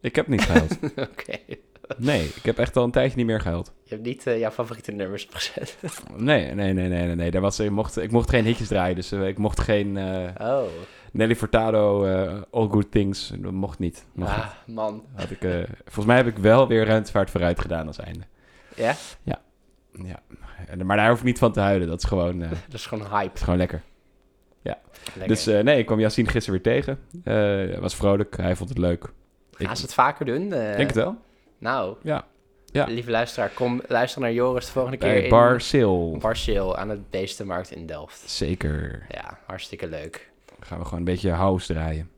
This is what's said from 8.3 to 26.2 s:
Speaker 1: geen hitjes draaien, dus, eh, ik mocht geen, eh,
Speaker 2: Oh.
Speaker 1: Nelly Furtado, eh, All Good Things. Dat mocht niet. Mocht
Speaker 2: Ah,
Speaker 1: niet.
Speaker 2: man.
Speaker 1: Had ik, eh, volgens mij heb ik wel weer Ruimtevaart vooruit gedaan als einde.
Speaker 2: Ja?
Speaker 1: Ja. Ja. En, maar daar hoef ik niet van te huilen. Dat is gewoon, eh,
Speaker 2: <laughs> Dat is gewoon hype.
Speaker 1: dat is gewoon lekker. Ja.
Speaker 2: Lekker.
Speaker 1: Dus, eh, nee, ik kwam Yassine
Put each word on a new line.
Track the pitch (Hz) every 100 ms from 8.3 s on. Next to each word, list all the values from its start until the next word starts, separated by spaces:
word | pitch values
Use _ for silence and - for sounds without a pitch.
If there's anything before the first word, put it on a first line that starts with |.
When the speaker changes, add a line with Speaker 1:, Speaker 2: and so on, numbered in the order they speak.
Speaker 1:
geen | 127
hitjes | 110 117 107
draaien, | 101 90 90
dus, | 87
eh, | 101 95
ik | 98
mocht | 104 -
geen, | - 104 101 98
eh, | 95 92 90 92 110
Speaker 2:
Oh. | 139 110 82 90 - -
Speaker 1:
Nelly | - 113 117
Furtado, | 107 117 110 107 104 101
eh, | 98 92 95 98 95
All | 120 110
Good | 107 101
Things. | 107 98 98 - 98
Dat | 95
mocht | 95 98 -
niet. | 85 - -
Mocht | - 90
Speaker 2:
Ah, | 104 110 - -
Speaker 1:
niet. | 113
Speaker 2:
man. | 110 107 -
Speaker 1:
Had | 120 90
ik, | 98
eh, | 92 90 - -
volgens | - - 104
mij | 123
heb | 120
ik | 104
wel | 98 117 131
weer | 113 110
Ruimtevaart | 110 104 104 95
vooruit | - 87 87
gedaan | - 82 78
als | 73
einde. | - 85 92 _ _ _ - -
Speaker 2:
Ja? | 113 147 - -
Speaker 1:
Ja. | - - _ _ _ _ _ -
Ja. | 92 90 _ - - - 87
En, | 90 92
maar | 104
daar | 107
hoef | 120
ik |
niet | 123 120
van | 117
te | 104
huilen. | 101 98 85
Dat | 85
is | -
gewoon, | 95 87 90
eh, | 85 85
Speaker 2:
<laughs> | -
Dat | 113
is | -
gewoon | 113 101
hype. | 104 98
Speaker 1:
dat | -
is |
gewoon | - 90
lekker. | 90 80 - _ _ _ _ _ _ _
Ja. | - - _ -
Speaker 2:
Lekker. | - - 95
Speaker 1:
Dus, | 110 -
eh, | 104
nee, | 117 147
ik | 110
kwam | 110
Yassine | 107 -